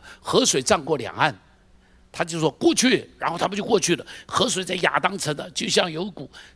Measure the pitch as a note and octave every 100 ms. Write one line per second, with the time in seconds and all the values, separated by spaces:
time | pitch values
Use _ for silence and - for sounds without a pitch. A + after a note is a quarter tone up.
0 | - - - F#3 B3+ D3 B2+ F#3+ C#3 D3
1 | G#2 F#2 D3 G#2+ _ _ _ _ _ _
2 | _ - E3+ E3 D#3 - E4 D4+ B3+ F#3
3 | - - C3+ E3+ E3+ G3 - G#3 D#3+ D3+
4 | - - - - F3+ F#3 F3+ F3+ E3 C#3+
5 | F3+ G3 D3 D3 F3+ - G#3 G3+ F#3 D#3
6 | G3+ D#3+ C3 - -